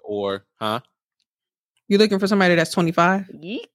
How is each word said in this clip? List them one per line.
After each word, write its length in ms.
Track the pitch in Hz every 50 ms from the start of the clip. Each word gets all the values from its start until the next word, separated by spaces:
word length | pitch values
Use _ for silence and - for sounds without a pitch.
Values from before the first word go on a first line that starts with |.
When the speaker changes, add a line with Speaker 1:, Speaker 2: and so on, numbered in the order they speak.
| _
Speaker 1:
or, 400 | - 104 101 101 98 98 98 _ _ _ -
huh? 200 | 110 107 107 123 - _ _ _ _ _ _ _ _ _ _ _ _ _ _ _ _ _ _ _ _ -
Speaker 2:
You're 100 | 202 202
looking 200 | 220 214 202 190
for 80 | 202
somebody 280 | 190 214 196 190 180 175
that's 160 | 170 160 156 -
twenty-five? 580 | 196 175 165 170 - 170 175 190 196 190 185 -
Speaker 3:
Yeet. 300 | 147 151 175 226 320 466 - _